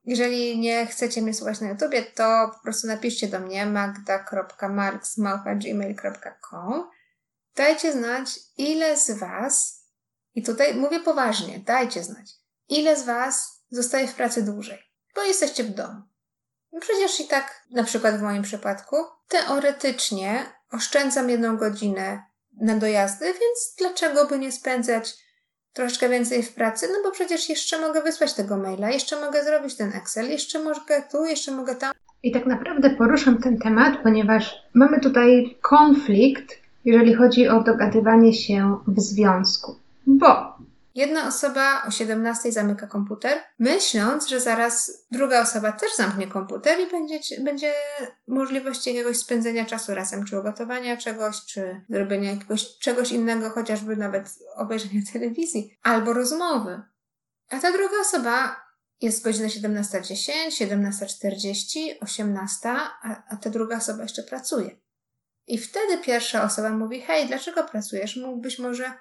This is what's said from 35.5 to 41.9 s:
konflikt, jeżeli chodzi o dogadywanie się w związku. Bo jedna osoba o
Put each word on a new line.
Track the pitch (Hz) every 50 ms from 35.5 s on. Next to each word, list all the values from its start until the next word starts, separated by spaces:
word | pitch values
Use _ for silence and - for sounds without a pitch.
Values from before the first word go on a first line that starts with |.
| - -
konflikt, | - - 285 294 302 302 285 285 - 214 202 208 247 277 277 - - - - - _ _ _ _ -
jeżeli | 240 226 233 233 233 226
chodzi | 233 240 - - 247 247
o | - 226 220 226
dogadywanie | 233 220 220 208 208 214 220 208 220 226 226 226 226 220
się | - - - 202 196 196 202 202 - -
w | 208 190 208
związku. | 196 - 196 208 208 190 185 185 190 - - - - - - - - _ - _ -
Bo | 269 277 277 349 277 - - - - - - - - _ _ _ _ -
jedna | 254 285 285 311 320 269
osoba | 269 - - 294 269 254 269 269 277 277 269 -
o | 220